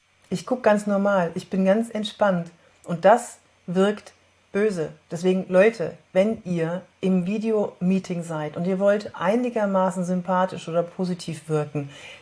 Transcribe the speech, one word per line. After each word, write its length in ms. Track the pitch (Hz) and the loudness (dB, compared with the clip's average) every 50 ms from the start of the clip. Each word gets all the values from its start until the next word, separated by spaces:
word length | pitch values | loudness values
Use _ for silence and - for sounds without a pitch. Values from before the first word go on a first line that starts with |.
| _ _ _ _ _ _ | _ _ _ _ _ _
Ich 180 | 190 - - | -8 -8 -4
guck 160 | - 262 247 | -4 -6 0
ganz 240 | - 220 208 202 208 | 2 2 2 2 2
normal. 460 | 208 202 196 196 202 202 190 175 170 - | 0 0 0 2 2 2 2 0 0 -4
Ich 160 | 185 - - | -8 -8 -4
bin 140 | - 190 190 | -2 0 2
ganz 260 | 190 196 226 226 226 | 2 2 2 0 -4
entspannt. 600 | - 214 208 - - - 208 202 185 175 165 - - _ _ _ _ _ - | -6 -8 -8 -8 -2 0 2 2 2 0 -4 -6 -14 _ _ _ _ _ -8
Und 200 | - 175 160 165 | -8 -8 4 6
das 340 | 190 226 240 - - - - _ _ _ _ _ | 6 6 6 4 -6 -16 -20 _ _ _ _ _
wirkt 460 | - 170 185 190 202 208 208 - - _ _ _ _ _ _ _ _ | -4 0 2 2 2 0 -4 -10 -20 _ _ _ _ _ _ _ _
böse. 380 | - 196 208 214 196 175 151 147 151 - _ _ | -2 0 0 0 0 -2 -6 -6 -8 -16 _ _
Deswegen, 360 | 180 156 175 185 185 185 175 - | -10 -2 0 0 0 0 -2 2
Leute, 480 | 185 185 196 226 226 - 165 - - - _ _ | 4 6 6 6 4 0 -6 -6 -6 -12 _ _
wenn 300 | - 185 196 220 226 - - | 0 2 2 2 0 -4 -4
ihr 380 | 180 180 170 160 160 175 185 185 - _ _ | -4 -2 -2 0 -2 -4 -6 -8 -14 _ _
im 260 | - 185 190 185 175 | 0 2 2 2 0
Videomeeting 960 | 180 208 220 208 226 220 214 202 - - - 180 180 190 190 185 - 180 170 | 0 -4 -2 0 0 0 0 0 -2 -4 -2 0 2 2 0 0 -4 -6 -6
seid 340 | 165 165 165 151 151 151 147 | -6 -6 -6 -6 -6 -6 -4
und 100 | - 175 | -4 -2
ihr 120 | 185 190 185 | -2 0 2
wollt 340 | 196 202 208 214 208 - - | 2 2 2 2 -2 -8 -8
einigermaßen 880 | - - 190 214 247 247 247 226 220 208 202 196 190 185 190 180 190 180 | -2 0 2 2 2 0 0 0 0 0 2 2 2 2 2 0 -2 -2
sympathisch 640 | 175 185 180 175 - 185 180 185 185 - 175 - 170 | -2 -2 -2 0 0 0 0 0 0 -2 -10 -8 -2
oder 140 | 160 175 | -2 -2
positiv 640 | 170 170 - - 185 180 180 175 - - 156 - - - | -2 -2 -4 -4 -4 -4 -4 -6 -6 -10 -10 -10 -6 -2
wirken, 420 | 156 151 147 147 - 151 143 139 - - - - - - | -2 -2 -2 -2 -4 -6 -6 -6 -12 -18 -20 -20 -20 -20